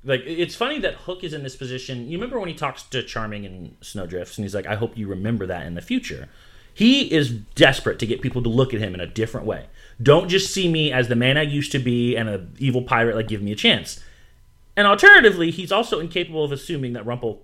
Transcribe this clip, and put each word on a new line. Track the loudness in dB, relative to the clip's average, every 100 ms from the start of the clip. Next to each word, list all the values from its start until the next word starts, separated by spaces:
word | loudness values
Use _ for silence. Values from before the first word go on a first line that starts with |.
like, | -4 -2 -2
it's | -4 -4 -2
funny | -4 -2
that | -6 -6
Hook | -10 -10
is | -8
in | -10
this | -12 -10
position. | -10 -10 -10 -10 -8
You | -8
remember | -6 -6
when | -8
he | -6
talks | -8 -8
to | -10 -8
Charming | -6 -8 -8 -8 -12
in | -14 -16 -18
Snowdrifts, | -14 -10 -8 -8 -10 -8
and | -6
he's | -6
like, | -6
"I | -4
hope | -4 -6
you | -8
remember | -6 -2 -2 -4
that | -6 -8
in | -10
the |
future." | -4 -6 -4 -14 -16 -20 -20 -20 -16
He | 2 4 4 2
is | 0 0
desperate | -4 -8 4 4 6 -2 -2
to | -4
get | -4
people | -4 -4
to | -2
look | 2 0
at | 0
him | -6 -8
in |
a | -8
different | -4 -4 -4 -6
way. | -8 -10 -20 -20 -2
"Don't | 6 6 6
just | 0 0
see | -2 0
me | 0 0
as | 0 0
the | 2
man | 2 2
I |
used | 0 -2 -2
to | -2
be | 0 0 0 0
and | -2
an | -6 -8 -4
evil | -2 -2
pirate, | 0 0 2 0
like, | -4
give | -4
me | -6
a | 0
chance." | 0 0 -2 -14 -16 -20 -20 -20 -20 _ _ 2
And | 4
alternatively, | 8 12 12 10 6 -2
he's | -2 -2
also | -2 0 -2
incapable | -4 -4 -4 -4
of | -4
assuming | -4 -6 -6 -6
that | -8 -8
Rumple | -6 -6 -8